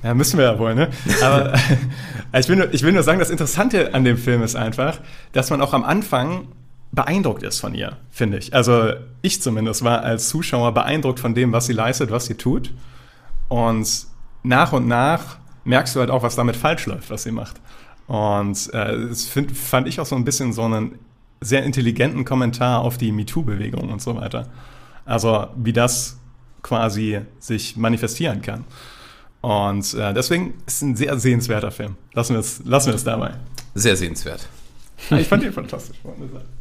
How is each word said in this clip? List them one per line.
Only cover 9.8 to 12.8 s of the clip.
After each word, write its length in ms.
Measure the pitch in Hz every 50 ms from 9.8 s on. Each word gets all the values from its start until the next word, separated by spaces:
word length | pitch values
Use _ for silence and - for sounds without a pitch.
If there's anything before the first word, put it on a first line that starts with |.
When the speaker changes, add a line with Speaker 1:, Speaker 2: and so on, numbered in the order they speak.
Speaker 1:
war 200 | 123 117 120 117
als 260 | - - 113 113 - -
Zuschauer 440 | - 156 170 - - 123 120 120
beeindruckt 460 | 107 120 - - 151 156 139 131 127 -
von 160 | - 120 110
dem, 180 | 117 127 127
was 140 | 113 117 120
sie 60 | 123
leistet, 380 | 123 107 110 120 127 - 147 104
was 160 | 107 120 -
sie 100 | - 113
tut. 360 | - - 123 135 - - - - -